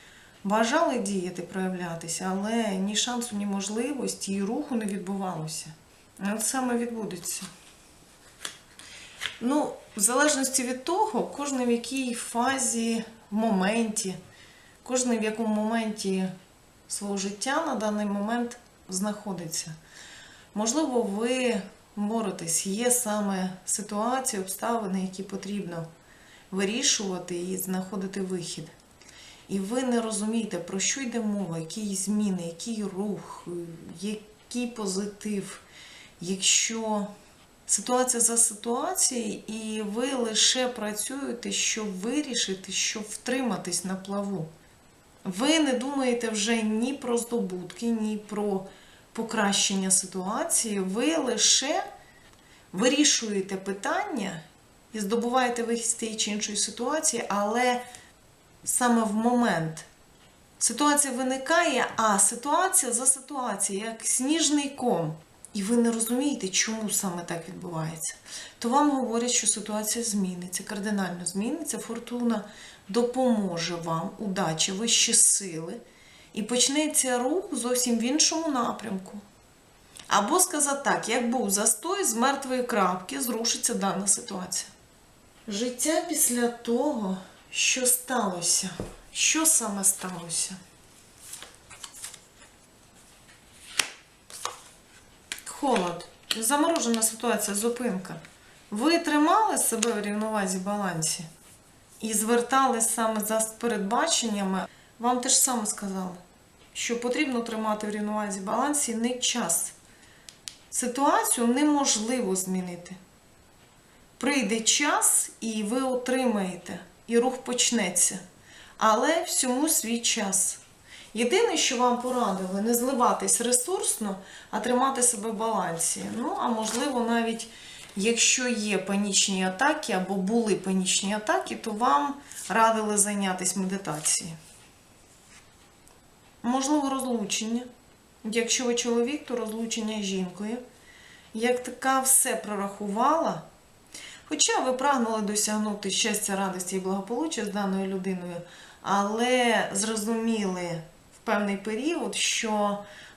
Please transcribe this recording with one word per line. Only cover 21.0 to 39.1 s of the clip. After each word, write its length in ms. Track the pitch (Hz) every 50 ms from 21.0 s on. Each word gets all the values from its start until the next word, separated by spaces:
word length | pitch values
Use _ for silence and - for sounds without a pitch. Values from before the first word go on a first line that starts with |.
ви 600 | 202 196 196 208 233 247 262 254 254 240 220 190 - - - - - - -
боретесь, 720 | 208 208 208 226 226 208 190 180 - 170 160 - - - 196
є 240 | 190 214 247 247
саме 580 | 240 240 - 214 208 214 202 202 196 185 190 185 185 - -
ситуації, 760 | - - - 202 - 208 208 220 240 254 262 254 - 220 196
обставини, 600 | 190 - - - 220 226 240 233 208 185 190 190
які 220 | 185 190 - - 190
потрібно 600 | - 196 190 - 190 202 202 170 170 170 170 160 - - - - - - - - - - - - -
вирішувати 840 | 185 190 196 196 220 254 277 - - - 208 196 185 180 180 180 180
і 220 | 175 175 185 190 185
знаходити 640 | - 185 185 185 185 - 214 196 190 190 190 202
вихід. 460 | 190 185 185 175 160 - - 160 160 - - - - - - - - - - - - - - - - -
І 100 | 185 196
ви 240 | 190 196 240 262 269
не 180 | 247 233 233
розумієте, 560 | 220 220 214 196 214 220 226 226 214 - - 175
про 220 | 170 - - 196
що 220 | 190 - - 277
йде 180 | 269 233 220 233
мова, 400 | 214 214 202 202 190 165 165 165
які 360 | 160 160 - 220 214 202 196
зміни, 480 | 185 - 202 214 208 208 202 185 170 170
який 380 | 170 165 - - 233 226 214 202
рух, 640 | 185 180 185 208 214 185 156 - - - - - 175 175 175 170 170 165 160 156 - 165 170
який 640 | 190 208 214 214 - - - - - - - 247 247 233
позитив. 920 | 233 226 208 190 185 190 208 208 208 - - 214 208 196 170 - - - - - - - - - - - - - - -
Якщо 840 | 175 175 196 185 - - - - - - 226 226 226 214 214 208 196 196 - - - - - - - - - - -
ситуація 560 | - - 214 196 - 247 254 254 247 240 233
за 160 | 233 233 233 233
ситуацією, 1040 | - - 208 202 - 233 233 262 302 359 381 370 - -